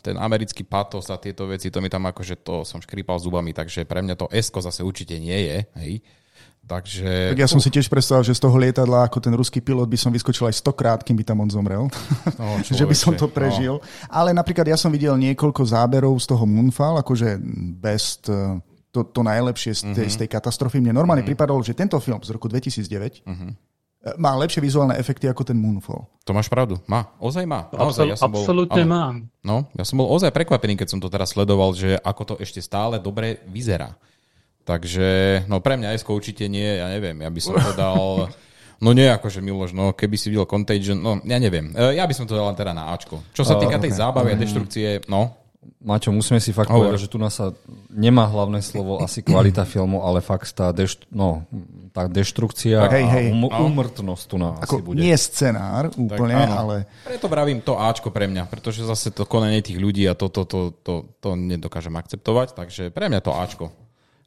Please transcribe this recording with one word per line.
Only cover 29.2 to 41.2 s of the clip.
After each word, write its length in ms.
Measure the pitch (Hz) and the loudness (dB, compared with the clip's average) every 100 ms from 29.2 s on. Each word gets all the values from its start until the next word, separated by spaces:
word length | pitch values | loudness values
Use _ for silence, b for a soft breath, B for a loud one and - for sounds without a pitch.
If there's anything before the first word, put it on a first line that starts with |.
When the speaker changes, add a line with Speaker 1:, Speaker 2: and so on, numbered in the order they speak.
| 117 _ | -12 _
Speaker 1:
No, 160 | 101 113 143 | -2 -2 -2
ja 100 | - | -6
som 160 | - 135 | -2 0
bol 80 | 117 | 2
ozaj 240 | 160 180 | 4 4
prekvapený, 440 | 180 165 131 107 101 | 2 2 2 2 -2
keď 120 | 95 | -2
som 120 | 95 | -4
to 100 | 90 | -4
teraz 160 | 98 92 | -4 -2
sledoval, 460 | - 101 101 95 | 0 4 4 4
že 240 | 90 95 95 | 2 0 0
ako 240 | 104 101 | -2 -6
to 100 | 104 107 | -6 -10
ešte 220 | 104 - | -10 -12
stále 360 | - 101 110 113 | -8 -4 -2 -4
dobre 460 | 95 104 113 113 | -6 -6 -6 -6
vyzerá. 540 | 90 101 120 85 73 - _ _ _ _ _ _ | -10 -8 -2 -2 -4 -16 _ _ _ _ _ _
Takže, 460 | - 85 87 90 95 95 95 95 | -6 -4 -2 0 2 4 4 2
no, 140 | 95 98 | 0 0
pre 160 | 131 | 0
mňa 160 | 131 107 | 0 -2
esko 220 | 110 - | -4 -4
určite 320 | 104 107 101 104 | -6 -6 -6 -4
nie, 160 | 101 104 98 | -2 -2 -2
ja 80 | 90 | -4
neviem, 320 | 101 95 78 | -4 -6 -6
ja 80 | 78 | -8
by 140 | 82 | -6
som 80 | 87 | -2
to 220 | 104 123 | -2 -2
dal, 560 | 98 95 95 95 95 90 - _ | -2 0 0 0 -2 -4 -8 _
Speaker 2:
<laughs> 320 | _ - - | _ -20 0
Speaker 1:
no 120 | 113 | 6
nie, 200 | 123 131 | 8 8
akože, 300 | 107 107 95 | 4 -2 -8
Miloš, 320 | 98 98 90 | -6 -6 -6
no, 180 | 92 98 | -2 0
keby 240 | - 107 | 0 -2
si 140 | 104 107 | -2 -2
videl 180 | 107 95 | -2 0
Contagion, 480 | 104 101 104 98 98 | -2 0 -2 0 -2
no, 220 | 107 101 | -2 -2